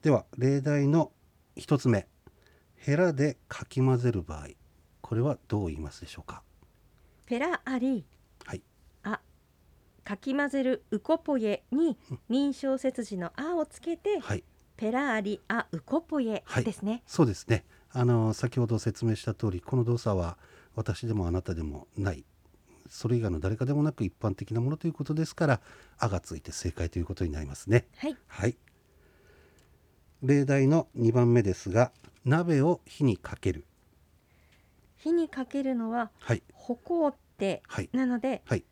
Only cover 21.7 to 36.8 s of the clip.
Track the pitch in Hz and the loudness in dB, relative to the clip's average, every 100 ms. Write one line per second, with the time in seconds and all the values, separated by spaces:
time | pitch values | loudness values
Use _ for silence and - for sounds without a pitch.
21.7 | 71 - - 98 73 - _ _ _ _ | -8 -12 -4 -4 -4 -12 _ _ _ _
22.7 | - - - 117 120 110 85 95 107 127 | -20 -20 -8 -2 0 0 0 -2 -2 0
23.7 | 143 151 - 98 - 110 95 101 113 123 | 0 0 0 -6 -2 -4 -4 -4 -2 -2
24.7 | 156 170 156 143 151 160 - 156 123 - | -2 -4 -6 -4 -2 -2 -2 0 0 -2
25.7 | - - _ 110 95 - 80 - - 90 | -20 -20 _ -2 -2 -6 -12 -10 -6 -6
26.7 | - 82 - 82 - 87 73 73 69 - | -2 -4 -2 -6 -4 -4 -4 -8 -10 2
27.7 | 117 - _ 294 269 _ - 113 - _ | 2 2 _ -8 -8 _ -2 -2 -2 _
28.7 | _ _ _ _ _ _ - _ _ _ | _ _ _ _ _ _ -20 _ _ _
29.7 | _ _ _ _ _ 131 143 135 139 135 | _ _ _ _ _ 2 4 4 4 6
30.7 | 160 - - 113 117 120 120 101 92 - | 4 2 2 4 6 6 6 4 0 0
31.7 | 98 127 _ - _ 127 151 175 147 143 | 2 2 _ -20 _ 0 2 4 4 4
32.7 | 175 - - 139 98 - - - - - | 2 -4 0 0 0 -4 -6 -4 -4 -8
33.7 | _ _ _ _ _ _ _ _ _ _ | _ _ _ _ _ _ _ _ _ _
34.7 | _ _ _ 311 339 320 - 247 277 262 | _ _ _ 0 0 0 -4 -6 -2 -2
35.7 | 254 226 240 226 _ - - _ - - | -2 -2 -2 -4 _ -2 -2 _ -20 -8
36.7 | 240 | -8